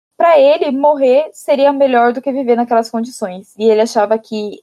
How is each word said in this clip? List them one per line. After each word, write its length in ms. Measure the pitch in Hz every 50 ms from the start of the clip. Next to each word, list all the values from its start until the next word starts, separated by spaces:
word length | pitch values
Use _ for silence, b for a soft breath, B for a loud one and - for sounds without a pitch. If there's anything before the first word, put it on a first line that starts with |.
| _ _ _
pra 240 | - 339 339 330 294
ele, 320 | 269 277 302 339 339 302 254
morrer 580 | 269 285 294 302 277 269 254 247 277 311 311 -
seria 400 | - - - 294 269 277 277 285
melhor 400 | 269 277 269 254 240 233 240 240
do 80 | 262
que 120 | 247 285 254
viver 240 | 277 269 233 240
naquelas 340 | 226 240 240 240 233 226 226
condições. 640 | - 226 226 254 254 - 220 190 180 185 202 _ _
E 140 | - 214 226
ele 100 | 220 214
achava 380 | 220 233 - 233 208 202 220 226
que 420 | 226 - 220 214 208 208 190 -